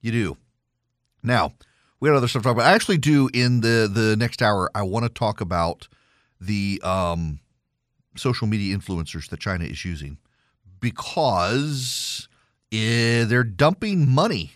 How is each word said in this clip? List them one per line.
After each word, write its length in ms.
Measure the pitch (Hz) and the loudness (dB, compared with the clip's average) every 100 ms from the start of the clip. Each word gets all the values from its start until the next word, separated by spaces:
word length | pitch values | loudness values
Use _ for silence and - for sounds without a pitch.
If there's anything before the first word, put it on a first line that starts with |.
You 100 | 113 | -2
do. 260 | 117 98 - _ _ _ _ _ _ _ _ | -2 -2 -6 _ _ _ _ _ _ _ _
Now, 300 | 120 120 92 - - _ _ _ | 0 0 0 -6 -20 _ _ _
we 100 | 143 | 2
had 60 | 143 | 4
other 120 | 123 | 2
stuff 160 | 135 | 0
to 60 | 113 | 0
talk 60 | 117 | 4
about. 120 | 123 | 6
I 60 | |
actually 260 | 202 - 180 | 4 4 0
do 300 | 135 147 135 | 4 4 4
in 280 | 123 123 123 | 2 2 2
the, 280 | 113 117 110 | 4 4 2
the 240 | 101 110 107 | 2 2 2
next 280 | 117 - | 0 0
hour, 260 | 117 101 90 98 | 0 2 -2 -2
I 80 | |
wanna 260 | 101 107 117 | -4 -2 -4
talk 320 | - 110 107 | -2 -4 -2
about 460 | 92 87 85 - - _ _ _ _ _ | -2 0 0 -4 -12 _ _ _ _ _
the, 400 | 92 104 98 98 | -4 -2 -2 -2
um, 560 | - 95 90 85 82 73 _ _ _ _ _ _ _ - | -2 -2 0 -2 -4 -8 _ _ _ _ _ _ _ -6
social 320 | 131 120 110 | -4 -2 -2
media 300 | 107 98 98 | -2 -2 -4
influencers 520 | - 90 78 80 - | -4 -6 -6 -10 -12
that 100 | 85 | -10
China 260 | - 90 85 | -6 -6 -6
is 180 | - | -8
using 360 | 92 80 71 73 _ _ _ _ _ 92 | -8 -10 -10 -16 _ _ _ _ _ -8
because, 1500 | 120 - - - 147 95 90 123 151 139 127 - - - - _ _ _ _ | -8 -6 -8 -2 0 2 2 0 -2 -6 -6 -6 -8 -10 -14 _ _ _ _
eh, 540 | 110 110 117 117 117 113 | -4 0 2 2 2 2
they're 180 | 120 | 2
dumping 640 | 120 92 147 190 220 190 139 | 0 2 2 2 -2 2 4
money. 440 | 131 208 113 71 | 4 2 -2 -6